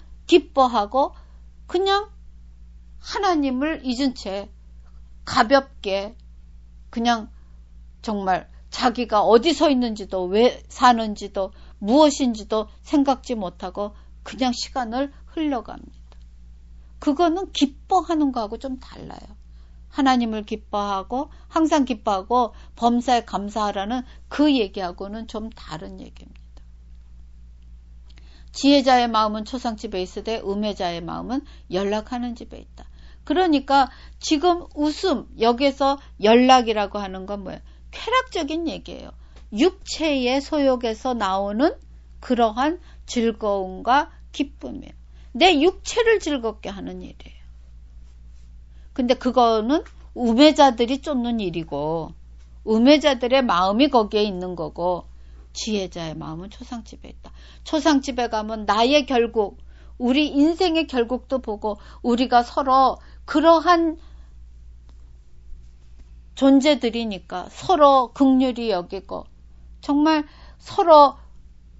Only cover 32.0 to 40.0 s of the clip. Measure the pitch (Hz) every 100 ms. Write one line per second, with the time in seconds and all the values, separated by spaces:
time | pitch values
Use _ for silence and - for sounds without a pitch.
32 | 214 247 240 233 - - - - - -
33 | - - - 311 370 285 277 277 254 -
34 | - - - 311 349 349 - - 294 294
35 | 392 254 - - 226 240 277 269 277 277
36 | - - 202 240 254 262 226 214 202 208
37 | 196 190 190 202 185 165 - - - -
38 | - 508 523 381 285 320 330 180 - -
39 | - - - - - 208 339 - - -